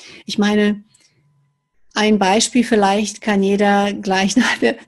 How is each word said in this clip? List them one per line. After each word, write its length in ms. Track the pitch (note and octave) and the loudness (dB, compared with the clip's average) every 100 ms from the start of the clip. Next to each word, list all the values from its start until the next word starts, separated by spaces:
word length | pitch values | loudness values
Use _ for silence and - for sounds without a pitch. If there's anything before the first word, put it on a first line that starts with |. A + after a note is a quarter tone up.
| - - - | -20 -20 -10
Ich 120 | - | -4
meine, 480 | G3+ G#3 G#3 G#3 - _ _ _ _ _ _ _ _ _ _ | 0 0 0 -2 -10 _ _ _ _ _ _ _ _ _ _
ein 260 | - G#3+ G#3+ | -2 0 2
Beispiel 440 | F#3+ G#3 - B3 | 2 0 0 0
vielleicht 560 | A#3+ A3 G3 G3+ G#3 - | 0 2 2 0 -4 -6
kann 240 | - G3+ | -4 0
jeder 480 | G3 G3+ G3+ G3+ G3+ | 0 2 2 2 0
gleich 460 | G3+ G3+ F#3+ G3 B3 | -4 -4 -2 0 0
<laughs> 0 | |
nach 200 | A3 - | 0 0
der, 180 | A#3 A3+ | -2 -4